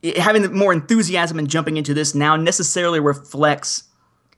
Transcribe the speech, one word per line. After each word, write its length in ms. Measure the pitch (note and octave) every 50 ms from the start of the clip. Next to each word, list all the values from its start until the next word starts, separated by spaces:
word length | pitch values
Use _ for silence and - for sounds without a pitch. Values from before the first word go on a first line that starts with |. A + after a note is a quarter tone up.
| - E3 -
having 340 | E3+ E3+ G#3+ G#3+ A3 G3+ F#3 F3
more 200 | F#3+ G3+ G3 F3+
enthusiasm 640 | E3 C#3+ - A#3 A3+ G#3 E3 F3+ F3+ E3+ E3 E3 D#3+
and 100 | D3+ C#3
jumping 280 | - D#3+ D#3 D#3+ D#3
into 160 | D#3 D3 C#3+ C#3+
this 220 | D3+ D3+ D3 -
now 200 | D3 D3 D3+ D#3
necessarily 640 | D#3 D#3+ E3+ F3 - F3+ - - F#3 F3 F3 E3+ D#3+
reflects 840 | D3 D3 C#3 C#3 - - - C#3 D3+ D3+ C#3+ D3 - - - - - _ _ _ _ _ _ _ _ _ _